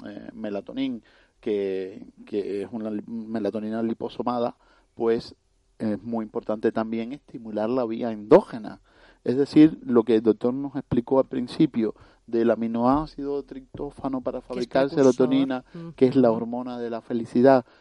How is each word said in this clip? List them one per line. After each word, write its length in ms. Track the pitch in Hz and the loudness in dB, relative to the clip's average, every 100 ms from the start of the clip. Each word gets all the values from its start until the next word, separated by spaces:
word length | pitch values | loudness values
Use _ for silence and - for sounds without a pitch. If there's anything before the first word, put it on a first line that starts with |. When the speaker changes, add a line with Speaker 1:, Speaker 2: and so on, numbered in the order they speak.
| 110 | -16
Speaker 1:
eh, 240 | 104 110 | -14 -14
Melatonin, 720 | 110 107 101 - 131 135 117 - _ _ _ | -10 -6 -6 -6 -6 -4 -6 -12 _ _ _
que, 680 | 117 104 98 95 92 107 - - - | -2 -2 0 -2 -6 -10 -18 -20 -6
que 380 | 107 92 101 | -4 -4 -6
es 60 | 95 | -6
una 180 | 113 107 | -8 -6
li-, 140 | 104 104 | -6 -8
melatonina 800 | 117 110 113 - 110 107 110 | -10 -6 -4 -2 -2 -4 -4
liposomada, 760 | 113 110 113 - 117 120 120 - _ _ _ - | -2 -4 -6 -6 -4 -2 -4 -6 _ _ _ -2
pues 400 | 117 117 - - _ _ _ - | 0 0 -2 -18 _ _ _ -6
es 240 | 110 98 | -4 -4
muy 240 | 117 113 107 | -4 -6 -6
importante 460 | 120 107 107 113 | -6 -6 0 0
también 400 | 113 110 113 113 | 0 -2 -4 -6
estimular 560 | 147 _ 131 110 104 110 | -12 _ -16 -8 -4 -2
la 160 | 127 113 | 0 -2
vía 260 | 113 120 | -2 -4
endógena. 720 | 107 107 175 - 120 104 - _ _ - _ | -6 -2 -2 -2 -10 -14 -16 _ _ -20 _
Es 140 | 120 127 | -2 0
decir, 420 | 139 156 156 - | 4 6 6 4
lo 200 | 135 120 | 0 2
que 120 | 110 110 | 4 4
el 80 | |
doctor 300 | 113 104 123 | 2 2 -2
nos 220 | 131 143 139 | -4 -6 -10
explicó 440 | - 127 - 135 | -4 -4 2 0
al 80 | - | 0
principio 680 | 131 123 - 151 120 110 - - _ - | -4 -4 0 0 2 -2 -4 -16 _ -4
del 240 | 117 117 | 0 2
aminoácido 960 | 110 113 117 123 143 156 - 139 143 | 2 -2 0 2 2 -2 -8 -6 -6
triptófano 760 | 139 135 131 - 143 - 135 131 | -8 -14 -14 -10 -10 -8 -6 -6
para 180 | 127 127 | -6 -8
Speaker 2:
Que 40 | |
es 40 | - | -8
Speaker 1:
fabricar 400 | 127 120 135 139 | -8 -2 0 2
Speaker 2:
precursor. 260 | 160 131 | 6 6
Speaker 1:
serotonina, 520 | 127 127 135 135 127 - 170 | 6 4 4 2 -4 -8 -14
Speaker 2:
Ujú. 180 | 165 - | -14 2
Speaker 1:
que 120 | 131 | 4
es 80 | 131 | 6
la 160 | 120 | 4
hormona 480 | 113 117 123 127 123 | 4 -2 -6 -6 -8
de 100 | 117 | -6
la 120 | 113 | -8
felicidad, 640 | - 117 117 123 135 131 - _ | -4 -4 0 6 8 8 4 _